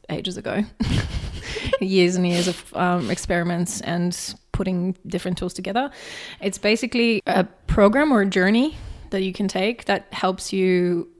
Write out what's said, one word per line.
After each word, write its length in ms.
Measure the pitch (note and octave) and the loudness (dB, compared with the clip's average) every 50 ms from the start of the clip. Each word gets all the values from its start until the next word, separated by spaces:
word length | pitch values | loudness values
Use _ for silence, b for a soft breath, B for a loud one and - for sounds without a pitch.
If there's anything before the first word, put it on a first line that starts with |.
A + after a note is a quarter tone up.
| _ - | _ -8
ages 260 | - - - F#3+ F3+ | -8 -6 -6 -6 -8
ago. 280 | - - - G2+ F#3+ G#3+ - - - | -6 -6 -4 -2 -2 -4 -4 -4 -4
<laughs> 100 | - B B B B B B B B B B B B B B B B B C5+ C5+ | -2 B B B B B B B B B B B B B B B B B -2 0
Years 360 | F#3+ F#3+ F#3+ F#3 F3 F3 F#3 | 0 2 4 4 4 4 4
and 100 | F3+ F3+ | 2 2
years 220 | F3 F3 F3 F3 F3+ | 2 2 2 2 0
of, 280 | E3+ - - - - | -2 -4 -10 -10 -4
um, 340 | - F3+ F3+ F3+ F3 B2+ - | -2 0 2 2 0 0 -2
experiments 680 | F#3+ - - - F3+ F3 E3+ F3 F3 E3+ F3 - - - | -4 -4 -2 -2 -2 0 0 0 0 0 -2 -2 -4 -6
and 360 | - - E3+ F3 F3 F3 F3 - - - - - _ _ - | -6 -4 -2 0 0 -2 -2 -4 -8 -10 -12 -14 _ _ -4
putting 420 | - F#3+ F#3 F#3 F3 F3+ F#3 F3+ - _ | -2 -2 0 0 0 -2 -2 -4 -6 _
different 320 | F3 - F3 - F3+ F3 - | -6 -6 -4 -2 -2 -4 -2
tools 140 | F#3 F3+ - | -4 -6 -6
together. 360 | - F#3 F#3+ G3 A#3+ C#4 C#4 B B B B B B B B B B | -8 -8 -4 -2 -2 -2 -4 B B B B B B B B B B
It's 180 | - G3 - - | -6 -6 -6 0
basically 640 | - G#3 A3 A3 C4 A#3 - A#3+ A#3+ A#3 A3+ G3 - | 0 2 2 2 0 -2 0 2 2 4 2 0 0
a 180 | - - E3 F3+ - - _ _ | 2 2 2 2 0 -4 _ _
program 460 | - - A3 G3+ G#3 A3 C#4 D4+ D4+ C4 | 0 4 6 6 6 6 4 4 4 4
or 80 | G#3+ | 4
a 60 | G3 | 4
journey 500 | G3 F#3 F#3+ F3+ G3 A3 A#3 C4+ D#4 D4+ B B B B B B B | 2 2 2 4 4 4 4 4 2 -2 B B B B B B B
that 120 | - F#3+ F#3+ | -4 -2 -2
you 100 | F#3+ F3+ | -2 -2
can 160 | - G3+ F#3+ | -2 -2 0
take 360 | - F#3+ F#3 A3 A#3+ - - | 0 0 0 0 -2 -4 -2
that 200 | - G3+ F#3+ - - - | 0 0 0 -2 -8 -8
helps 400 | - - F#3 F#3 - - - G3 | -2 0 0 0 -2 -6 -4 0
you 560 | F#3+ F#3 F#3 F3+ F3+ F3+ F3 F3 E3+ - - _ _ | 2 4 4 4 4 4 2 2 0 -2 -6 _ _